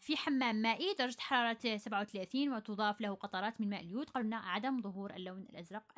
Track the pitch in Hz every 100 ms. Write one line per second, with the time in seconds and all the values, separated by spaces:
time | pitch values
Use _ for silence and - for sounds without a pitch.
0 | - 311 320 269 247 214 226 226 359 392
1 | 254 240 - 262 233 226 233 208 214 202
2 | 208 202 185 262 285 233 214 208 214 202
3 | 208 196 196 190 208 226 202 196 170 214
4 | 311 254 220 226 185 190 254 262 202 190
5 | 196 - 185 190 - - 170 208 -